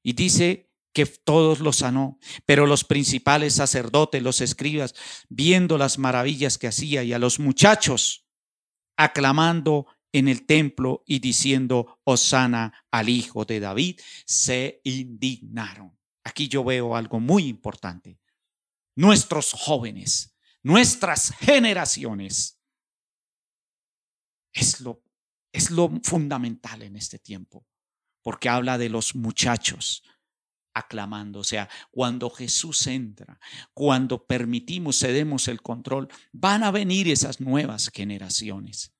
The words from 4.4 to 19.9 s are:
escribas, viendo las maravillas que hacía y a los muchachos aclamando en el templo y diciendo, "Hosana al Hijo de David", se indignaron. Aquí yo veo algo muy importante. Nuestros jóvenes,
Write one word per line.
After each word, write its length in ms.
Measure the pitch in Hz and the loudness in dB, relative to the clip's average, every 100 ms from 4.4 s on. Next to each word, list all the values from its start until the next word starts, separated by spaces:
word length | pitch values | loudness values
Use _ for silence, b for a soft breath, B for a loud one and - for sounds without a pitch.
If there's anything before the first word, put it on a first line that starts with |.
escribas, 540 | 123 - 143 151 131 - B B B | -2 -4 -4 -4 -6 -10 B B B
viendo 480 | 117 156 185 180 156 | 0 4 6 6 2
las 220 | 139 135 | 2 2
maravillas 580 | 135 123 131 147 135 - | 0 0 0 -2 -2 -2
que 80 | |
hacía 380 | 120 - 151 143 | -4 -4 -2 -2
y 100 | 120 | -2
a 60 | 120 | 0
los 200 | 123 - | 0 2
muchachos 880 | 143 131 202 214 - 123 - - _ _ _ _ _ _ _ - | 0 6 6 8 2 0 -2 -6 _ _ _ _ _ _ _ 2
aclamando 880 | 151 - 135 147 165 170 156 147 139 b _ | 2 4 2 4 4 2 0 0 -2 b _
en 160 | 143 135 | 2 4
el 200 | 123 - | 2 4
templo 560 | 156 147 - 127 - | 4 4 -2 -4 -4
y 140 | - 135 | -4 -2
diciendo, 840 | 127 123 139 135 127 123 120 _ | 0 0 2 0 2 0 -2 _
"Hosana 840 | - 123 - 131 127 117 113 - _ | 0 2 4 2 2 0 -4 -10 _
al 180 | 117 110 | -2 0
Hijo 380 | 123 117 - | 0 -2 -6
de 140 | 107 110 | -4 -4
David", 400 | 101 101 180 175 B B | -4 -2 -4 -6 B B
se 560 | - - - 127 135 - | -4 -2 0 -2 -4 -8
indignaron. 1120 | 139 131 127 110 131 123 110 113 104 101 92 _ _ _ | -8 -8 -10 -6 -6 -6 -12 -10 -10 -14 -20 _ _ _
Aquí 240 | 117 - 143 | -14 -8 -4
yo 160 | 135 | -2
veo 320 | 127 127 117 | -2 -2 -2
algo 240 | 117 113 113 | -4 -4 -4
muy 260 | 120 196 | 2 2
importante. 760 | 143 107 104 - 95 87 - 90 _ _ _ _ _ _ _ | 0 -8 -12 -12 -14 -14 -20 -20 _ _ _ _ _ _ _
Nuestros 560 | - 185 202 - 156 - | 4 6 6 4 -2 -2
jóvenes, 840 | - - 147 117 | -6 -2 -2 -4